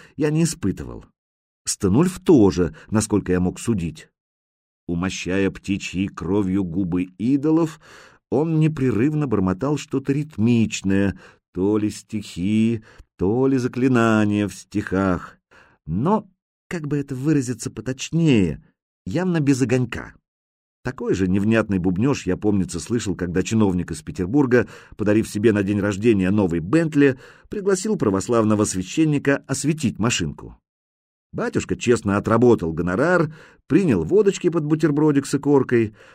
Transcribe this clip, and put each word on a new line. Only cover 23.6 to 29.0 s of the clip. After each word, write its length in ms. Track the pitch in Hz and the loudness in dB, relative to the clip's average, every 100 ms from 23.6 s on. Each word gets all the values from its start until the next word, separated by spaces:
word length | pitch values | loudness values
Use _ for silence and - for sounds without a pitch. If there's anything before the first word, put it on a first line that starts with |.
| 101 90 85 | 2 0 -4
из 100 | 80 | -8
Петербурга, 640 | - 78 90 143 127 120 107 - - - | -10 -8 -2 0 4 2 2 -8 -20 -4
подарив 320 | 104 107 107 | 0 2 0
себе 240 | 104 113 | 2 2
на 100 | 104 | 4
день 180 | 98 101 | 0 0
рождения 500 | 101 98 117 101 92 | 0 2 2 4 2
новый 300 | 104 92 85 | 2 0 -2
Бентли, 580 | 82 160 165 147 139 127 - - _ | 0 0 2 2 2 2 -12 -20 _
пригласил 460 | 214 190 185 220 196 | -6 -2 -2 -2 0
православного 680 | 110 95 104 117 107 107 | 0 0 2 2 4 2
священника 800 | 104 92 90 - | 2 -2 -4 0